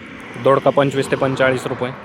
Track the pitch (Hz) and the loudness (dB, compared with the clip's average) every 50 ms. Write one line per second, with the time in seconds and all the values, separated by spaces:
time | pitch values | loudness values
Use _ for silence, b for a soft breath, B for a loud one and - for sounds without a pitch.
0 | - - - - - - - 120 120 131 139 135 - 139 123 143 139 139 131 135 | -18 -18 -18 -18 -16 -14 -8 0 2 4 4 4 4 2 4 4 2 2 2 -2
1 | 131 - 143 131 139 131 135 131 135 131 131 123 - 135 127 117 123 127 135 - | -2 -2 0 0 0 0 0 2 2 2 2 0 -2 -6 -6 -4 -6 -6 -6 -8